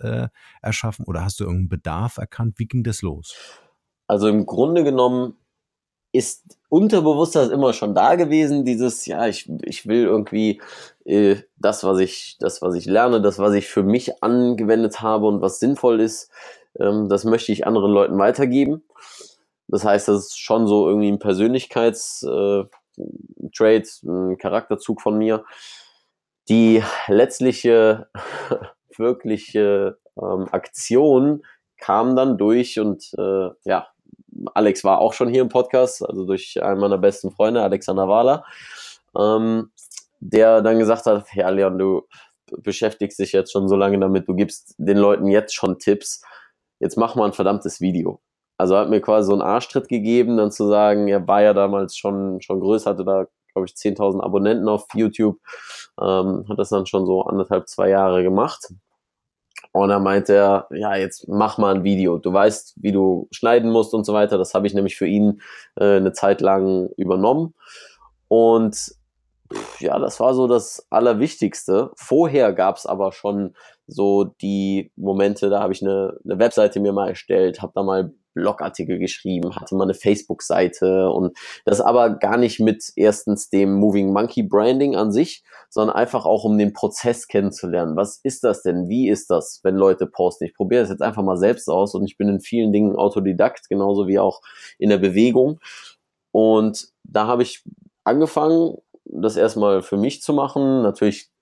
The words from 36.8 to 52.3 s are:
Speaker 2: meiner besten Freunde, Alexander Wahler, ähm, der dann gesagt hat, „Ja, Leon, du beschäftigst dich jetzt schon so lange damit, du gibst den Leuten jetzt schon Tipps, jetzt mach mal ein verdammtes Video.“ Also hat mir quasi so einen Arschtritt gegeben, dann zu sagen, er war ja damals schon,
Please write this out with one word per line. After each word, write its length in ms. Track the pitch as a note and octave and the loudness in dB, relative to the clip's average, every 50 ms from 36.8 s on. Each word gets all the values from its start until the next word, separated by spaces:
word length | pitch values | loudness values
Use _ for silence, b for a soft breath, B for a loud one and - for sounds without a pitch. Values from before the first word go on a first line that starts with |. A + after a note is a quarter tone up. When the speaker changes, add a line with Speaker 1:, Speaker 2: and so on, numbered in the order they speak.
Speaker 2:
meiner 180 | G2+ G2+ G2+ F#2+ | 0 0 2 4
besten 340 | F2+ G2+ G2 - - F#2+ | 2 2 2 0 -4 -8
Freunde, 300 | - - G#2+ A2 A#2 A#2+ G#2+ | -2 0 0 2 2 2 0
Alexander 440 | G2 G2 G2 - - F#2+ F#2+ F#2+ F#2+ | 0 -2 -2 -4 -4 -2 -2 0 2
Wahler, 380 | G2+ A2+ A#2+ B2+ C#3+ D3+ B B B B B B B B B B B B B _ - - | 2 4 4 4 2 0 B B B B B B B B B B B B B _ -4 0
ähm, 540 | G#2 G#2+ A2 A2 A2+ A2+ A2+ A2+ A2 A2 _ _ - - - - - _ _ - | 0 2 2 2 0 0 -2 -4 -4 -8 _ _ -20 -20 -20 -20 -20 _ _ -18
der 420 | - F2+ - G#2+ A2 A2+ A2+ A2+ | -8 0 4 6 6 8 8 6
dann 180 | G#2 A2+ A2+ A2+ | 6 4 4 4
gesagt 260 | A2+ G#2+ A2+ A2+ - | 4 4 2 2 2
hat, 200 | A#2+ G#2+ G#2 G2+ - - | 0 0 0 0 -4 -4
„Ja, 160 | G2 F#2 F#2 | -2 0 0
Leon, 280 | F#2+ G2 G2 F#2+ F#2 F#2 | 2 2 2 0 0 0
du 260 | F#2+ G2 F#2+ - - _ b b b b b b _ - - - | 0 0 0 -2 -4 _ b b b b b b _ -18 -16 -12
beschäftigst 640 | - G#2 F#2+ - A#2 A2 - - G#2 G2+ - - | -8 -8 -6 -2 -4 -4 -4 -4 -6 -6 -4 -4
dich 120 | G2 - - | -4 -2 0
jetzt 180 | G2 F#2+ - | 0 0 0
schon 160 | - G2+ G2 F#2+ | -2 -2 0 2
so 80 | G2 | 2
lange 240 | G2 G2 G2 G2+ G2 | 2 2 2 2 2
damit, 280 | G2 F#2+ F#2+ F#2+ F2 - | 2 2 0 0 0 -2
du 80 | F#2 | -2
gibst 400 | F2+ G2+ F#2+ - - - _ _ - | -2 -2 -2 -4 -10 -20 _ _ -6
den 200 | D2+ F2+ G2+ G2+ | -2 0 2 4
Leuten 300 | G2+ G2+ G#2 - F#2 G2 | 4 4 4 2 2 2
jetzt 260 | G2 G#2 G#2 - - | 2 2 2 0 -6
schon 240 | - - F#2+ F#2 - | -6 -4 -4 -4 -4
Tipps, 440 | - - G2+ G#2 - - - - B B B B B B B B _ _ _ - | -2 -2 -2 -2 -2 -10 -14 -14 B B B B B B B B _ _ _ -8
jetzt 180 | - F#2 - A2+ | -8 -6 -2 -2
mach 180 | A#2 A#2 - | -2 -2 -2
mal 100 | B2 G#2+ | -2 -2
ein 80 | G2+ G2 | -2 -2
verdammtes 480 | - G2 G2 G2+ G2+ - E2+ - - | -2 -2 -2 -2 -2 -4 -8 -8 -4
Video.“ 400 | F2+ F#2 F2+ F2 D#2 - - - _ _ _ _ _ _ _ - | -4 -2 -2 -2 -4 -4 -6 -10 _ _ _ _ _ _ _ -2
Also 200 | F#2 F2+ F#2 G2 | 0 2 2 2
hat 120 | G#2+ - | 2 2
mir 120 | A2 G#2 | 0 0
quasi 260 | F#2+ - G#2+ G#2+ G#2 F#2+ | 0 2 2 2 2 2
so 60 | G2+ | 2
einen 80 | G2 | 0
Arschtritt 460 | - F#2 G2+ A#2+ B2 - - C#3 B2+ - | 0 0 -2 -2 -2 -4 -6 -6 -4 -4
gegeben, 480 | B2+ A#2 G#2 A2 A#2 B2 A#2+ A2+ A#2+ A2+ | -4 -4 -2 0 2 2 2 2 2 0
dann 140 | G#2+ G#2 | 0 0
zu 160 | G#2 - A2 G#2 | -2 -2 -2 0
sagen, 400 | G#2 G#2 G#2+ G#2 G#2 G#2 G#2 G2+ | 2 4 4 4 2 2 0 0
er 200 | G2 G2+ F2+ E2+ | 0 0 0 0
war 140 | G2 G#2 | 2 4
ja 120 | G#2 G#2+ G#2 | 4 4 4
damals 440 | G2+ G2 G2 G2+ G2 G2 F2+ - - | 4 2 2 0 -2 -4 -4 -6 -8
schon, 440 | - G2+ G2+ G2 G2 F#2+ | -6 -6 -4 -4 -4 -6